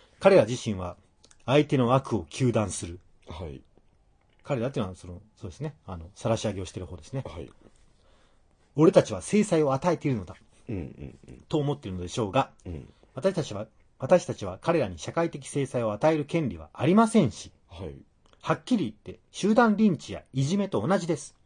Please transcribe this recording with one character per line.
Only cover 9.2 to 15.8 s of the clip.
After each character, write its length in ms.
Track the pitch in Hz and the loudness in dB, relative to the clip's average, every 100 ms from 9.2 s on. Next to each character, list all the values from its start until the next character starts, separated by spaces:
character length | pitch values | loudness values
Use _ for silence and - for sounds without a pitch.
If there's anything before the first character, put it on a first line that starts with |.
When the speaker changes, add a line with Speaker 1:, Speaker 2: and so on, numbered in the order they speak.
Speaker 1:
制 240 | - 214 | 0 2
裁 180 | - 165 | 4 2
を 120 | 147 | 2
与 180 | 135 139 | 0 0
え 60 | 123 | 0
て 100 | 147 | -2
い 40 | |
る 40 | 117 | -2
の 80 | |
だ。 100 | 87 - _ _ - | -4 -14 _ _ -10
Speaker 2:
う 20 | |
ん 40 | 98 | -8
う 20 | |
ん 380 | 71 - 69 - - | -8 -12 -16 -16 -20
う 20 | |
ん。 140 | - - | -20 -4
Speaker 1:
と 80 | 156 | -2
思 160 | 143 | -2
っ 40 | 139 | -4
て 100 | 101 | -8
い 20 | |
る 80 | 92 | -8
の 40 | |
で 60 | 90 | -8
し 100 | - | -4
ょ 100 | 104 | 0
う 20 | |
が、 220 | 110 - - | 0 -2 -6
Speaker 2:
う 60 | 92 | -12
ん。 180 | 78 - _ _ | -12 -14 _ _
Speaker 1:
私 200 | - 190 | -4 -2
た 80 | 190 | -2
ち 100 | 139 | -4
は、 140 | 101 110 _ _ - | -8 -10 _ _ -10
私 280 | 135 180 - | 2 2 2
た 80 | |
ち 120 | 113 95 | -6 -8
は 120 | 92 | -4
彼 180 | - 170 | -2 0
ら 100 | 107 | -2
に 100 | 87 | -6
社 140 | - | -6
会 180 | 165 170 | -4 -4
的 180 | 143 - | -6 -8
制 180 | 147 135 | -6 -4
裁 160 | 127 | -2